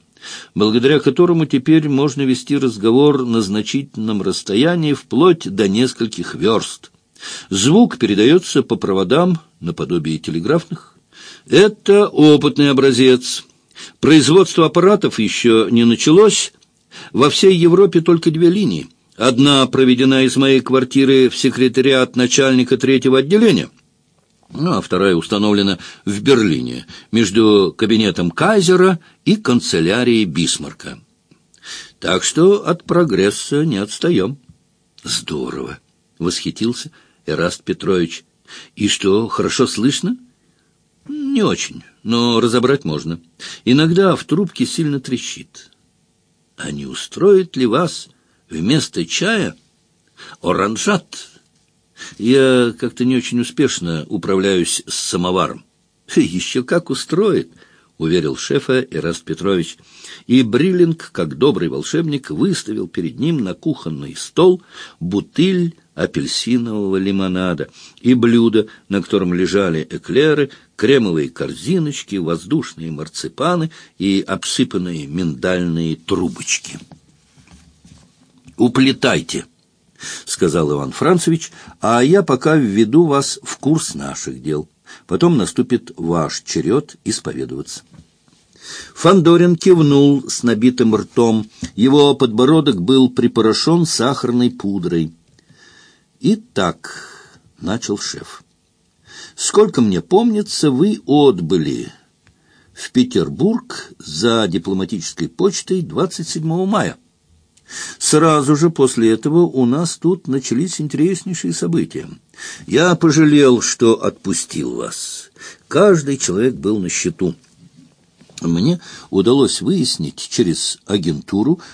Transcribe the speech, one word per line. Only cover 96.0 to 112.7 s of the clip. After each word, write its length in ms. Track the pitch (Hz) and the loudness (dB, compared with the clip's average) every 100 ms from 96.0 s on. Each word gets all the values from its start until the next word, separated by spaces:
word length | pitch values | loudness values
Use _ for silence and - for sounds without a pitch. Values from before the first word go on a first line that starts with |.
| _ _ | _ _
«Итак», 1200 | 151 220 - - 90 - - - - - - _ _ _ | -2 -2 -4 -4 -4 -4 -16 -18 -20 -20 -20 _ _ _
начал 360 | 87 113 - 101 | -8 -8 -6 -8
шеф, — 460 | - - - - _ _ _ _ _ _ _ - - - | -8 -12 -16 -20 _ _ _ _ _ _ _ -20 -20 -10
«сколько 460 | - 196 214 139 | -2 2 2 2
мне 200 | 110 87 | 0 0
помнится, 720 | - 190 233 208 - - 156 | 2 2 2 -2 -4 -2 0
вы 280 | 127 208 208 - | 2 0 0 0
отбыли 840 | 147 139 92 80 90 71 60 62 - _ _ _ _ _ _ _ | 4 4 2 -2 -2 -2 -6 -10 -18 _ _ _ _ _ _ _
в 180 | - - | -18 -4
Петербург 1040 | 127 123 101 76 76 185 247 - - - - | 0 0 0 -2 -2 -2 -2 -6 -18 -18 -20
за 480 | - 76 117 113 101 | -14 -4 0 0 0
дипломатической 800 | 85 98 95 92 98 - - 80 | -2 -4 -4 -4 -6 -10 -10 -10
почтой 520 | - 196 - - 185 | -2 -2 -2 -4 -6
двадцать 460 | 156 151 185 - 160 | -4 -4 -4 -6 -10
седьмого 380 | 170 160 170 190 | -8 -4 -4 -2
мая». 320 | 208 98 - _ _ _ _ _ _ _ - - - | -2 -4 -8 _ _ _ _ _ _ _ -16 -16 -8
Сразу 560 | - 151 160 151 135 143 | 0 2 4 2 2 2
же 140 | 170 | 2
после 420 | 165 131 123 113 | 2 0 2 2
этого 300 | 113 147 165 | 2 0 2
у 240 | 170 131 120 | 2 2 0
нас 320 | 139 170 - | 0 -4 -2
тут 300 | 170 185 - | -2 -2 -4
начались 520 | 135 131 117 175 - | -6 -2 -4 -4 -6
интереснейшие 760 | 151 - 175 185 190 170 180 | -8 -2 -2 -2 -6 -8 -6
события. 540 | 165 175 165 - - - - _ - - - | -4 -2 -2 -4 -8 -14 -20 _ -20 -18 -18
Я 300 | - | -2